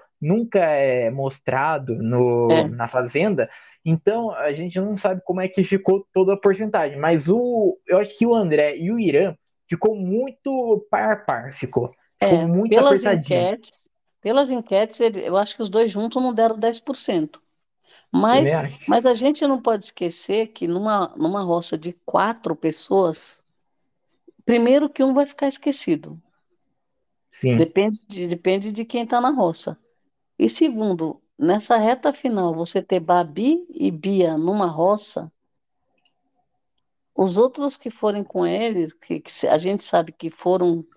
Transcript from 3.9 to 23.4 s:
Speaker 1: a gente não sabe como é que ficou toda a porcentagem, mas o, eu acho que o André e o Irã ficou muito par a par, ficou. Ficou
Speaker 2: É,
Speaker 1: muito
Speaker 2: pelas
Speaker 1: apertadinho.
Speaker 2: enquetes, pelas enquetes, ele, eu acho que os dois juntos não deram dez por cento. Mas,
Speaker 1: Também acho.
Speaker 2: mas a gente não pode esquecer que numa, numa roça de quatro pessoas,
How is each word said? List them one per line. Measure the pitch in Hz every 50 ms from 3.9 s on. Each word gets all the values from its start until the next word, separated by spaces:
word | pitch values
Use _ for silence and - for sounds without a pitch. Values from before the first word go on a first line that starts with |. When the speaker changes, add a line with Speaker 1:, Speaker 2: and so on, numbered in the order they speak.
| 165 160 - 202 214 233 233 220
Speaker 1:
a | 175 113 139 151 143
gente | 151 170 180 170 185
não | 190 214 208
sabe | 190 - 190 190 185 -
como | - 180 185
é | 185
que | 185 - 202 185
ficou | - 196 190 196 - 190 196 - _ -
toda | 190 190 185 202
a |
porcentagem, | 196 - 202 196 196 220 214 208 190 160 143 139 139
mas | 147 160 170 160 139
o, | 165 202 240 247 247 240 226 208 185 - - _
eu | - 175
acho | 190 208 202 -
que | - 226
o | 233 233
André | 226 202 165 151 147 147 147 143
e | - 165 185
o | 226 233
Irã | 220 170 135 147 190 190 160 - _ _ _ _ _
ficou | - 175 170 - 214 220
muito | 208 185 180 196 233 262 269 - _ - 277 269 262 247 226 214 208 - -
par | - - 214 220
a | 208
par, | 214 - - 135 117 117 139 135
ficou. | - - 123 - 123 120 - - _ _ _ _ -
Ficou | 202 196 170
Speaker 2:
É, | 165 165
Speaker 1:
muito | 170 170 185 220 226 208
Speaker 2:
pelas | 233 269 277 269 247 -
Speaker 1:
apertadinho. | 208 190 160 151 - 185 175 175 185
Speaker 2:
enquetes, | 214 269 - - - - - - _ _ _ _ _ _
pelas | - 202 240 277 285 254
enquetes, | 262 240 233 - 190 196 220 220 - -
ele, | 233 226 208 185 -
eu | - 175
acho | 196 208 208 -
que | - 226
os | 196
dois | 185 220 233 220
juntos | 185 202 220 233 - 254
não | 254 254 233
deram | 214 226 226 220
dez | 214 220 233 233 -
por | - - 262
cento. | - - - 214 170 156 151 - - _ _ _ _ _ _ _ _ _ _ _ _ _ _
Mas, | - 180 202 226 247 269 - -
Speaker 1:
Também | 160
acho. | 160 147 - - - -
Speaker 2:
mas | - 302 240 233
a | 254 240
gente | 220 254 277 294 - 311
não | 285 269 247
pode | - 240 226 208 -
esquecer | - - - 185 170 165 - - - 196 220 226 220
que | - - 180
numa, | 165 170 185 208 214 214 202 180 - -
numa | - 156 160 196 202 190
roça | 175 170 170 170 - 165
de | 156 156 175 175 _ _
quatro | - - 180 185 214 226 226 - - 160
pessoas, | - - 160 156 - - - 196 196 185 165 156 - - - _ _